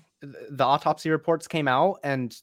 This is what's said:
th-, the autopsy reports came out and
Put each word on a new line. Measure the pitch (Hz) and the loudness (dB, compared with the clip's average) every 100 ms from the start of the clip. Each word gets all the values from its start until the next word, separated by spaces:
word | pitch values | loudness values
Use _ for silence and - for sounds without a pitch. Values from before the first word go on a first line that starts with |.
| _ _ | _ _
th-, | 143 - - | -20 -18 -14
the | 139 127 | 0 2
autopsy | 147 156 151 160 | 4 2 -2 0
reports | 156 170 160 - | 0 0 -2 -2
came | 165 143 | -2 2
out | 127 185 - | 4 2 0
and | 143 135 120 - | -4 -4 -4 -10